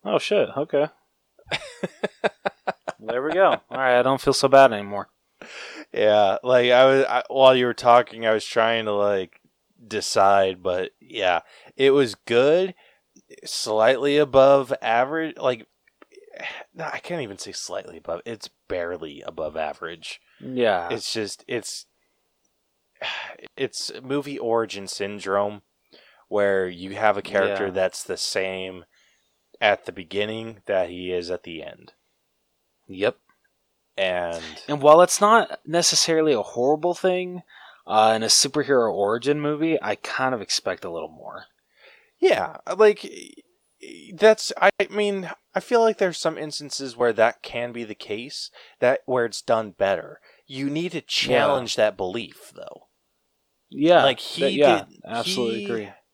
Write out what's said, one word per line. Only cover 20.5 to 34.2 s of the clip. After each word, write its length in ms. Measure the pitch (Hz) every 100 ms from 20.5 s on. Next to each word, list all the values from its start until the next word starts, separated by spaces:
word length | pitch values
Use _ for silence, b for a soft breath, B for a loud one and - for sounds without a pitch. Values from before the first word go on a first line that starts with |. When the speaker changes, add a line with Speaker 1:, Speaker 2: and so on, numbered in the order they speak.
| 127 117 92 87
Speaker 2:
It's 240 | 110 -
just, 320 | 113 104 - -
it's, 380 | 123 - - - _ _ _ _ _ _ _ _ _ _ _
<sighs> 60 | B B B B - -
it's 340 | 131 - - -
movie 380 | 127 143 143 139
origin 480 | 117 117 110 101 95
syndrome, 720 | - 98 104 95 98 101 104 _ _ _ b b b b
where 400 | 104 101 98 92
you 280 | 90 95 101
have 220 | 107 101
a 40 |
character 440 | 98 101 101 98 98
Speaker 1:
Yeah. 60 |
Speaker 2:
that's 300 | 92 92 -
the 140 | - 90
same 680 | - 104 95 95 92 92 87 _ _ _ _ _ _ _
at 240 | 110 101 -
the 60 |
beginning 680 | 95 82 98 104 110 113 104 -
that 240 | 98 87
he 220 | 90 90
is 200 | 90 85
at 120 | 90
the 200 | - 80
end. 300 | 73 - - _ _ _ _ _ _ _ _ _ _
Speaker 1:
Yep. 300 | 92 104 - _ _ _ _ _ _ _ -
Speaker 2:
And 460 | 95 90